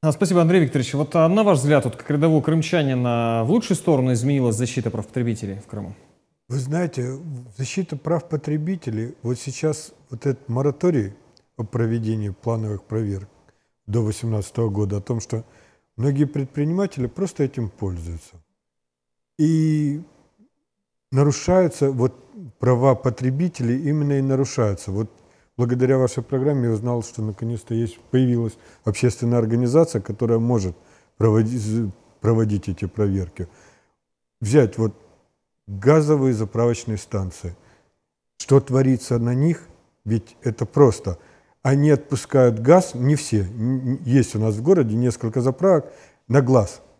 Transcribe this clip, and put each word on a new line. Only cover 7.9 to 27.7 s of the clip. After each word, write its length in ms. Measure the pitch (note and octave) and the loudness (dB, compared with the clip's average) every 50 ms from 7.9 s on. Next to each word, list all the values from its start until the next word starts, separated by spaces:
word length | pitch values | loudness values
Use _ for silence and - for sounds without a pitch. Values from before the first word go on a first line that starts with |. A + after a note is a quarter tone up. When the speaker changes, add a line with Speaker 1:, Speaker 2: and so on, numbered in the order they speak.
| - | -6
Speaker 2:
прав 320 | C#3 - D#3 E3 E3 - - | -10 -4 -2 -2 -2 -2 -4
потребителей, 840 | - D3 - - D3+ D3+ D3+ E3 G3 F3 - - A2 A2 A2+ A#2 - _ | -6 -6 -4 -4 -4 -4 -2 -4 -6 -6 -6 -6 -6 -6 -6 -8 -10 _
вот 160 | - A#2 B2 A#2+ | -6 -6 -6 -6
сейчас 560 | - C#3 C3 - - D#3 D3 D3 - - - _ _ _ | -6 -12 -10 -4 -4 -4 -4 -4 -8 -18 -20 _ _ _
вот 160 | - A2+ - | -16 -6 -4
этот 240 | C#3+ C3+ - - - | -4 -4 -4 -6 -6
мораторий 640 | A#2 B2 C3+ D3 C3+ - - F3+ E3+ C#3 G#2 F#2+ G#2 - _ _ _ _ _ _ _ | -4 -2 0 -2 -2 0 0 0 2 0 -2 -2 -6 -14 _ _ _ _ _ _ _
о 80 | _ A#2 | _ -10
проведении 680 | G#2+ - A#2 A#2 A2+ A2+ A#2 A2+ G#2+ A2 A2 G#2 G2+ | -6 -2 -2 0 0 0 -2 -2 -2 -2 -2 -4 -6
плановых 540 | F#2 - - A#2+ A#2 A2+ A2 G#2+ G#2 G2 - | -8 -6 -4 -4 -4 -2 -2 -4 -6 -8 -8
проверок 460 | _ G#2+ A2 A2+ G#2 G2+ F#2+ G2 - _ _ _ _ _ _ _ _ _ _ _ | _ -4 -4 -2 -2 -4 -6 -8 -14 _ _ _ _ _ _ _ _ _ _ _
до 160 | - G2+ A#2+ | -4 -2 -2
восемнадцатого 680 | A2+ G#2+ G#2 - - A2+ A2 G#2+ F#2+ - - - A#2 A2 | 0 0 -2 -4 -4 -4 -2 -4 -4 -6 -4 -2 -2 -2
года, 280 | G2 G2+ G#2+ G2 G2+ G2+ | 0 -2 -2 -2 -2 -6
о 40 | |
том, 180 | G2+ - B2 A#2 | -4 -4 -6 -6
что 240 | - - - A2 A2+ _ _ _ _ _ _ _ _ _ _ - | -6 -6 -8 -8 -8 _ _ _ _ _ _ _ _ _ _ -4
многие 280 | A2 C#3+ C#3 C#3 D3 | -2 -2 2 0 0
предприниматели 800 | C3+ D3 C#3+ C#3 C3 _ - D3 D3+ E3 F#3 G3+ F#3 - C3+ B2+ | 0 0 -6 -6 -6 _ -4 -4 -2 -2 -2 -2 -4 -4 -6 -6
просто 380 | A#2 - - G3 F#3 - - D3+ | -6 -4 -6 -6 -6 -4 -4 -4
этим 260 | C3 - - A#2 G2+ | -4 -2 -6 -6 -6
пользуются. 680 | - _ - G2 F2+ F2 D#2+ E2+ E2+ D#2+ - - _ E2+ _ _ _ _ _ _ _ _ _ _ _ _ _ _ _ _ _ _ _ - | -6 _ -6 -6 -6 -6 -8 -10 -12 -12 -14 -18 _ -20 _ _ _ _ _ _ _ _ _ _ _ _ _ _ _ _ _ _ _ 0
И 640 | D#3 D#3 E3 D#3+ D#3 D#3 D#3 D3+ D3+ C#3+ C#3+ D3+ F3 _ _ _ _ _ _ _ _ _ _ _ _ _ _ _ _ _ _ _ _ _ | 0 2 2 2 2 2 2 0 0 -2 -4 -6 -8 _ _ _ _ _ _ _ _ _ _ _ _ _ _ _ _ _ _ _ _ _
нарушаются 800 | - C3+ C#3+ D3 C#3 - - - F3+ F#3 F#3 E3 - - D3 C#3 | 0 2 2 2 2 0 0 2 2 4 4 2 0 0 -2 0
вот 220 | C3+ B2+ A#2+ C3 - - - _ _ A#3 F#3 C3+ - _ | 0 0 0 -2 -2 -4 -20 _ _ -20 -20 -20 -12 _
права 380 | - A#2+ B2+ A#2+ B2 C3+ C3 | 0 2 2 4 4 4 2
потребителей, 960 | B2+ - C3 A2+ - B2+ B2+ C3 C#3 F3 F3+ - - B2+ A#2 A#2+ C3 E3+ C#3+ | 4 0 -4 -4 -2 -4 -4 -2 -2 -4 -4 -4 -4 -2 -2 -2 -2 -2 -2
именно 240 | D3 D3+ D3 C#3+ C#3+ | -2 0 0 0 0
и 80 | C#3 | 0
нарушаются. 680 | C3+ C3+ C3+ C3 C3+ - - - A#2+ G#2 G2 - - - | 0 0 0 0 -2 -2 -2 -2 0 0 0 -4 -6 -6
Вот 180 | F#2+ G2+ A2+ G#2+ _ _ _ _ _ _ _ _ _ - | -4 -4 -4 -6 _ _ _ _ _ _ _ _ _ -2
благодаря 400 | B2 A#2+ B2+ B2+ B2+ B2 C3+ C3 | -2 0 0 0 2 2 4 2
вашей 260 | C3 B2 - - A#2 | 2 0 -2 -4 -8
программе 440 | - - C3 C3 D3 D3 C#3 B2 A#2 | -4 -4 -2 0 0 0 0 0 0
я 60 | A2+ | 0
узнал, 300 | G#2+ A2 B2 B2 A#2+ G#2+ | -2 -2 -2 -4 -4 -4
что 180 | - - - | -8 -8 -8
наконец-то 520 | A2 G#2+ G#2 - - A2+ A#2+ A2 - - | -6 -6 -6 -6 -6 -6 -6 -8 -8 -6